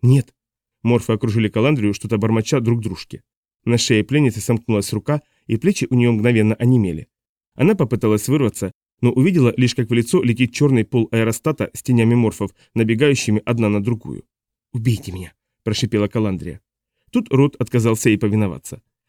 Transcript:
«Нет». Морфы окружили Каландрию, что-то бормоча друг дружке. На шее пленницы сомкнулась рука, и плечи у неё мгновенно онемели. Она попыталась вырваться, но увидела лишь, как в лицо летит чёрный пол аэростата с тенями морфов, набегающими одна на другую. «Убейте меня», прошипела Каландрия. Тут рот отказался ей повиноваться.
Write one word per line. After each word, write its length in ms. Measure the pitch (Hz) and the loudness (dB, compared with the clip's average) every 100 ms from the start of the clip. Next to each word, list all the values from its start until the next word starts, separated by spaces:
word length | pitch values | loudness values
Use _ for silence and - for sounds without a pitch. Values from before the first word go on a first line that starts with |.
«Нет». 320 | 123 135 - _ _ _ _ _ | 4 2 0 _ _ _ _ _
Морфы 280 | 117 117 - | 0 0 0
окружили 360 | 110 117 107 107 | -2 -2 -2 -2
Каландрию, 440 | 110 127 147 104 | 0 0 0 0
что-то 240 | 101 104 110 | -2 -4 -2
бормоча 440 | 110 110 110 135 | 0 -2 0 -2
друг 180 | 117 120 | 0 -2
дружке. 440 | 107 92 - - _ _ _ _ - | -4 -10 -14 -18 _ _ _ _ -2
На 120 | 117 | 0
шее 280 | - 113 101 | 2 0 2
пленницы 340 | 143 139 104 | 2 2 0
сомкнулась 540 | - 117 - 107 98 | -2 -4 0 -2 -2
рука, 280 | 107 - 147 _ _ - | -6 -4 -6 _ _ -6
и 100 | 110 | -2
плечи 300 | 170 208 - | -2 -2 0
у 60 | 123 | 2
неё 180 | 120 | 2
мгновенно 420 | 113 113 117 107 107 | 2 2 2 2 2
онемели. 540 | 123 127 98 80 - _ _ _ _ - | 2 2 0 -4 -12 _ _ _ _ 0
Она 200 | 156 208 | 0 2
попыталась 540 | 127 107 110 107 - | 0 0 0 0 0
вырваться, 420 | 147 123 - 95 - _ _ | 0 0 -2 -10 -10 _ _
но 100 | 131 | 0
увидела 420 | 127 151 175 123 117 | 2 2 4 2 2
лишь, 180 | 123 - | 0 0
как 140 | 113 | -2
в 40 | |
лицо 300 | 120 117 180 | 0 2 2
летит 300 | 123 117 127 | 2 0 -2
чёрный 320 | - 147 127 104 | 0 2 2 0
пол 240 | 123 110 | -2 0
аэростата 600 | 113 113 113 156 151 98 | 0 -2 -2 -4 -4 -6
с 100 | - | -8
тенями 320 | - 123 113 120 | -2 2 4 2
морфов, 360 | 110 - 101 _ _ | 0 -2 -10 _ _
набегающими 680 | 113 113 113 147 135 - 107 - | -2 0 2 2 0 0 -2 0
одна 220 | 117 110 | 0 0
на 160 | 104 | 0
другую. 400 | 101 113 - 60 - _ _ _ _ | -2 -4 -6 -14 -16 _ _ _ _
«Убейте 400 | 123 113 110 - | -4 -2 -2 -6
меня», 220 | 90 90 _ _ _ - | -14 -14 _ _ _ -6
прошипела 400 | 107 113 107 104 | -4 -2 0 -2
Каландрия. 540 | 120 107 92 78 - _ _ _ _ _ | -2 -2 -4 -8 -14 _ _ _ _ _
Тут 160 | 240 - | -4 0
рот 280 | 131 143 - | 2 2 0
отказался 520 | 113 123 113 113 117 | -2 0 0 2 2
ей 80 | 107 | 2
повиноваться. 640 | 107 107 101 71 - - _ _ | 0 0 -2 -6 -14 -20 _ _